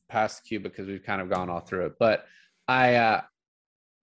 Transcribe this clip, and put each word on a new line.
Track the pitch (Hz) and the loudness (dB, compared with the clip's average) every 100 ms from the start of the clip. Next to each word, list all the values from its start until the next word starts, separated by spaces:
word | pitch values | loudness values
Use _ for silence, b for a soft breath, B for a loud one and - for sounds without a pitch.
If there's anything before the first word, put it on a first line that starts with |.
| _ | _
past | 110 107 - | -2 -2 -4
Cuba | - 107 98 | -10 -8 -8
'cause | - 98 | -12 -12
we've | 98 | -10
kind | - 98 | -6 -6
of | 92 | -4
gone | 92 90 | -4 -4
all | 87 | -6
through | - 92 80 | -6 -4 -4
it. | - | 0
But | 117 104 b b b _ - | 2 2 b b b _ -2
I, | 127 127 120 | 2 4 4
uh, | 113 101 - _ _ _ _ _ _ _ | 4 2 -2 _ _ _ _ _ _ _